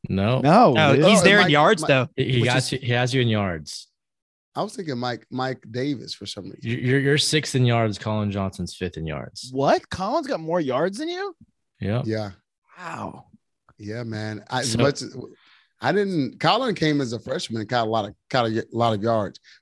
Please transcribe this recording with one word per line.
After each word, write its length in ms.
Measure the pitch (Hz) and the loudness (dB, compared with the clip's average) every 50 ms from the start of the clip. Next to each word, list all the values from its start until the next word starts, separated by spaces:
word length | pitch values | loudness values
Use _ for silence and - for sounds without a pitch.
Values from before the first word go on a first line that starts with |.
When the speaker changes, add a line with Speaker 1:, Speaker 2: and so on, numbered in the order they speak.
| - - | -8 -4
Speaker 1:
No. 320 | 95 95 98 107 123 131 | -2 0 2 2 2 2
Speaker 2:
No, 320 | 123 139 165 220 254 185 135 | 4 6 6 8 8 6 6
Speaker 3:
No, 240 | 143 156 143 139 | 6 6 6 6
Speaker 2:
dude. 80 | 135 151 | 6 6
Speaker 3:
he's 160 | 185 214 190 | 6 6 6
Speaker 4:
Oh, 40 | - | 6
Speaker 3:
there 140 | 190 202 208 | 6 6 6
in 60 | 196 | 6
Speaker 4:
Mike, 80 | 175 147 | 6 6
Speaker 3:
yards, 300 | 147 151 175 220 170 - | 6 6 6 4 4 2
Speaker 4:
Mike 60 | 147 | 2
Speaker 3:
though. 200 | 143 131 123 - _ | 2 2 2 0 _
Speaker 1:
He, 160 | - 131 - 131 | -2 -2 0 2
he 80 | 123 | 2
Speaker 3:
which 80 | 110 123 | 2 2
Speaker 1:
got 60 | 123 131 | 2 2
Speaker 3:
is 140 | 127 - - | 0 0 -4
Speaker 1:
you, 60 | 127 | -4
he 140 | - 117 123 | -2 0 0
has 200 | 120 123 127 123 | 0 0 0 0
you 60 | 135 | 0
in 80 | 123 117 | 2 2
yards. 600 | 110 107 101 95 87 80 73 - - - - - _ _ _ _ _ _ _ _ _ _ _ _ - | 2 0 0 -2 -4 -6 -8 -12 -14 -16 -18 -20 _ _ _ _ _ _ _ _ _ _ _ _ -6
Speaker 4:
I 80 | 127 175 | -6 -6
was 120 | 214 - | -6 -6
thinking 220 | 247 190 156 131 | -8 -8 -6 -6
Mike, 300 | 120 123 123 120 110 - _ | -4 -4 -4 -6 -8 -10 _
Mike 320 | 127 127 131 131 131 113 - 107 | -6 -6 -4 -4 -6 -8 -12 -10
Davis 440 | 113 123 127 147 143 113 - - - | -8 -6 -4 -4 -6 -6 -8 -12 -14
for 100 | - 104 | -12 -12
some 200 | 101 - 104 92 | -12 -12 -12 -14
reason. 140 | 95 - - - | -14 -14 -10 -8
Speaker 1:
You're, 160 | 117 117 - | -6 -4 -2
you're, 200 | - 123 131 139 | 0 2 2 2
you're 180 | 135 139 143 151 | 2 2 2 2
sixth 360 | 147 - - 156 147 - - | 2 2 0 0 0 0 0
in 120 | 135 127 | 2 4
yards. 320 | 120 120 117 113 110 101 - | 4 4 4 2 0 -2 -4
Colin 320 | - 110 107 107 104 104 | -4 -4 -2 -2 -2 -2
Johnson's 440 | 98 101 95 95 - - 90 85 - | -2 -2 -4 -4 -4 -6 -8 -10 -8
fifth 220 | - 110 110 - | -8 -8 -8 -6
in 100 | - 80 | -8 -8
yards. 440 | 80 76 69 62 - - - - 123 127 | -8 -8 -8 -10 -12 -14 -16 -16 -8 -4
Speaker 2:
What? 380 | 131 139 156 269 359 - - | -2 2 2 2 0 0 -4
Colin's 360 | - - 185 202 254 330 302 | -10 -8 -6 -4 -4 -4 -4
got 140 | 254 277 175 | -4 -6 -6
more 200 | 160 156 165 180 | -4 -4 -2 -2
yards 360 | 160 131 123 131 160 190 196 | -2 0 0 0 0 -2 -2
than 120 | 220 311 330 | -4 -8 -8
you? 260 | 349 359 392 403 349 _ - _ _ _ _ _ _ _ | -6 -6 -8 -10 -10 _ -20 _ _ _ _ _ _ _
Speaker 1:
Yeah. 240 | - 98 107 123 - | -6 -4 -4 -4 -4
Speaker 4:
Yeah. 240 | 107 110 107 107 101 95 - _ _ _ _ _ _ _ - | -4 -4 -6 -6 -8 -12 -16 _ _ _ _ _ _ _ -18
Speaker 2:
Wow. 480 | 180 165 165 123 110 87 - - - _ _ _ _ _ _ _ _ _ _ - | -14 -12 -12 -10 -10 -12 -12 -16 -20 _ _ _ _ _ _ _ _ _ _ -18
Speaker 4:
Yeah, 240 | 107 104 107 120 123 | -14 -12 -10 -10 -10
man. 400 | 117 110 107 107 110 107 104 - - | -8 -8 -8 -8 -8 -10 -10 -10 -8
I, 120 | - 131 | -6 -4
as 120 | 120 127 113 | -2 -2 0
Speaker 1:
So 60 | 117 | 2
Speaker 4:
much 240 | 120 143 139 - 135 | 2 2 0 -2 -6
as, 120 | - - - - - - _ _ _ _ _ _ _ _ _ - | -12 -12 -14 -16 -16 -18 _ _ _ _ _ _ _ _ _ -2
I 100 | 123 165 | 0 0
didn't, 480 | 202 208 196 190 165 135 120 - - | 0 0 0 0 -2 -2 -2 -4 -2
Colin 340 | - 156 190 220 262 254 190 | 0 2 2 2 0 -2 -2
came 280 | 151 165 156 151 143 139 | 0 0 0 2 0 0
as 100 | 117 113 | -2 -4
a 80 | 110 | -8
freshman 400 | - 127 131 175 - - 113 113 | -8 -8 -8 -8 -6 -6 -6 -6
and 80 | 107 95 | -4 -2
caught 180 | 127 120 117 | 0 0 0
a 40 | 107 | 0
lot 160 | 110 113 104 | 0 -2 -2
of, 80 | 95 80 _ _ - | -4 -8 _ _ -4
caught 160 | - 131 120 | -2 0 0
a 40 | 113 | 0
y-, 120 | 110 117 117 - - | 0 -2 -4 -4 -2
lot 220 | 113 117 117 110 | 0 0 2 0
of 80 | 101 101 | 0 0
yards. 380 | 117 117 110 104 92 - - _ _ - _ | 0 0 0 -2 -4 -8 -14 _ _ -20 _